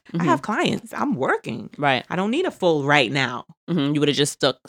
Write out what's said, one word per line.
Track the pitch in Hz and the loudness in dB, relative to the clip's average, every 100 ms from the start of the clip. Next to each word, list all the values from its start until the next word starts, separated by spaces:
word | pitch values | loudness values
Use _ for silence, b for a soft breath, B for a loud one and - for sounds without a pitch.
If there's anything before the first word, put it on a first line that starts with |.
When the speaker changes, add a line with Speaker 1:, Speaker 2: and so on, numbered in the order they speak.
| - | -8
Speaker 1:
Mm-hmm. | 170 | -2
Speaker 2:
I | |
have | 165 - | 0 0
clients. | - 247 359 - - | -2 -2 -2 -2 -6
I'm | - 285 | -6 -2
working. | 165 - 427 - - 113 - | -2 0 -2 -4 -10 -10 -4
Speaker 1:
Right. | 143 127 - | 0 0 -2
Speaker 2:
I | 170 | -4
don't | 202 | -2
need | 269 381 | 0 -2
a | |
full | - 180 156 | 0 2 2
right | 139 147 113 | 4 4 4
now." | 139 127 120 - - - | 0 -2 -4 -12 -14 -4
Speaker 1:
Mm-hmm. | 170 143 | 0 0
You | 147 | 2
would've | 147 131 | 2 2
just | 143 | 0
stuck, | - 143 - | 0 0 -2